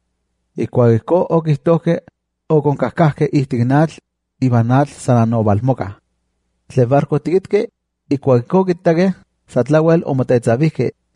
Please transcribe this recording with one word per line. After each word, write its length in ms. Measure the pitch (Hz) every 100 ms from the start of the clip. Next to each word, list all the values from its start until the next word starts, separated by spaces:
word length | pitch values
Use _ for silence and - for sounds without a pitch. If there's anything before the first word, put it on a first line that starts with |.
| _ _ _ _ _ -
Ijkuak 360 | 117 - 117
ihko 320 | 113 - 170 - 165
okihtohkeh, 600 | 160 143 170 165 170 170 - _ _ _ -
okonkahkahkeh 800 | 156 147 139 123 - 151 - 147
ihtik 280 | 147 131 120
n 120 | 120
atl, 240 | 139 160 - _ _ _ _
iva 200 | 131 120
n 80 | 117
atl 220 | 127 147
san 260 | - - 123
anovalmokah. 760 | 113 117 107 101 131 127 98 - _ _ _ _ _ _ -
Tlen 200 | - 120
barco 300 | 139 147 147
tikitke, 420 | - 185 - 202 - _ _ _ -
ijkuak 280 | 139 - 123
ihko 180 | 120 185
okittakeh, 520 | 190 175 170 165 190 180 _ _ _
sa 120 | -
tlawel 380 | - 156 160 165
omotetzavihkeh 880 | - 135 123 123 117 117 160 - 120 - _